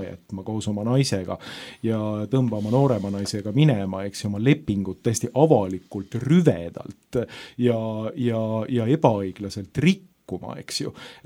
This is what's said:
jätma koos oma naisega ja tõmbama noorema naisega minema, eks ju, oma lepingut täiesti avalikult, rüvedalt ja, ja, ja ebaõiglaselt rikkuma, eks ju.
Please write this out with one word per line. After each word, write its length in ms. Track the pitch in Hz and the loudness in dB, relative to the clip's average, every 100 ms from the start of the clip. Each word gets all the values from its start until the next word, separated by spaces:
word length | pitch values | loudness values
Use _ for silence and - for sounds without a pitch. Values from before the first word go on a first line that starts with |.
| 95 | -6
jätma 340 | 87 - 98 | -12 -12 -10
koos 220 | 95 110 107 | -6 -4 -2
oma 120 | 104 | -2
naisega 520 | 113 131 139 98 92 92 - - - - | 2 2 2 0 -4 -8 -10 -14 -16 -6
ja 160 | 113 110 107 107 104 | -2 -2 -2 -4 0
tõmbama 420 | 131 123 107 107 | 0 0 -2 0
noorema 380 | 127 139 107 101 | 4 4 2 -2
naisega 400 | 101 101 107 104 | -4 -4 -4 -2
minema, 540 | 113 156 107 98 95 101 | 2 4 2 -2 -6 -8
eks 160 | - | -6
ju, 60 | 107 | -6
oma 100 | 101 | 0
lepingut 600 | 120 151 151 101 95 92 | 2 2 0 -2 -2 -4
täiesti 240 | 120 107 123 | -2 -2 0
avalikult, 840 | 131 165 131 95 92 - 104 98 113 | 4 6 6 2 -6 -8 -10 -8 -4
rüvedalt 920 | 131 175 151 87 85 - - - _ 127 110 - - - | 4 6 6 2 -2 -12 -14 -18 _ -4 -4 -8 -12 0
ja, 180 | 123 113 113 110 110 | 2 2 -2 -4 -6
ja, 260 | 147 120 113 110 110 107 | -2 -2 0 0 -2 -2
ja 140 | 123 113 | 0 2
ebaõiglaselt 920 | 160 135 104 95 92 98 107 95 - | 4 4 4 -2 -6 -8 -8 -8 0
rikkuma, 720 | 156 196 - _ - 92 - - | 2 2 -2 _ -12 -10 -10 -12
eks 240 | - - | -10 -8
ju. 140 | - - - - | -8 -10 -16 -14